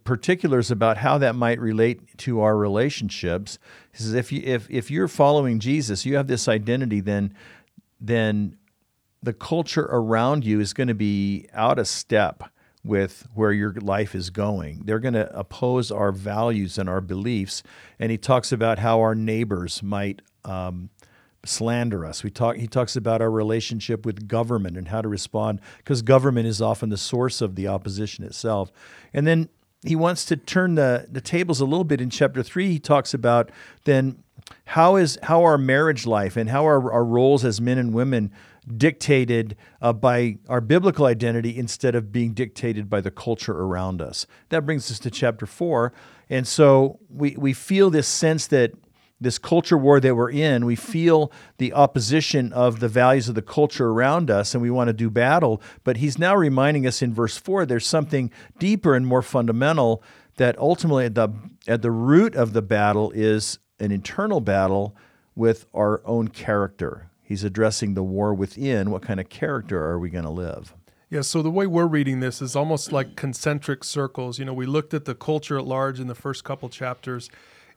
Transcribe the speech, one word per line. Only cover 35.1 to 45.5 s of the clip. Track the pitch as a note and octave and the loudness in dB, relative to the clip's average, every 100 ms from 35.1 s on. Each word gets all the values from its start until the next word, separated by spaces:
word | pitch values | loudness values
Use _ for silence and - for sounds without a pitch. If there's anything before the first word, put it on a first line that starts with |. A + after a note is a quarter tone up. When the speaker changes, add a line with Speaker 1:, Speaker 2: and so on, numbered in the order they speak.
| - | 0
Speaker 1:
how | - E3 | 0 4
our | E3+ D3 | 6 4
marriage | C3 C3+ D#3+ C3 A2+ | 4 2 2 0 0
life | G#2+ F#2+ A#2 | 0 0 -2
and | A2 | -2
how | C3+ | 0
our, | D#3 C#3+ B2+ | 4 2 2
our | A#2+ | 0
roles | A#2+ A#2+ C3 C#3 | 2 4 6 4
as | B2 G#2 | 2 0
men | A#2+ B2+ | 0 0
and | A#2+ | 0
women | A2+ C3 B2 G#2 - - _ - A2+ | 0 0 0 -2 -6 -20 _ -12 0
dictated, | D3 - - C#3 B2 A#2 A2 G#2 - _ | 0 0 2 2 4 0 -2 -8 -18 _
uh, | A#2 | 0
by | A2 B2+ B2 A#2+ G2+ - | 2 2 4 2 -2 -4
our | B2 | -4
biblical | A2 E3+ F#3+ D3+ C#3 | 2 4 4 4 4
identity | A2+ A#2 A#2 A#2 A#2 | 4 0 0 -2 -4
instead | A#2 - C3 A#2+ | -8 -2 0 0
of | G#2+ | -2
being | A#2 A#2 | -2 -2
dictated | G#2+ A#2 - A#2+ G#2+ G2+ | -2 -6 -4 -4 -4 -2
by | G#2 | -2
the | F#2+ | -2
culture | - - A2+ - E2+ | -6 -4 -4 -4 -4
around | F#2 F2+ F#2+ F#2 | -2 -2 -2 -4
us. | C#2+ - - _ _ | -6 -10 -12 _ _
That | E3 | -2
brings | D3 D3+ B2+ | -2 -4 -4
us | A2+ | -8
to | B2+ | -8
chapter | - B2 A2 | -2 -2 -2
four. | G#2 | -8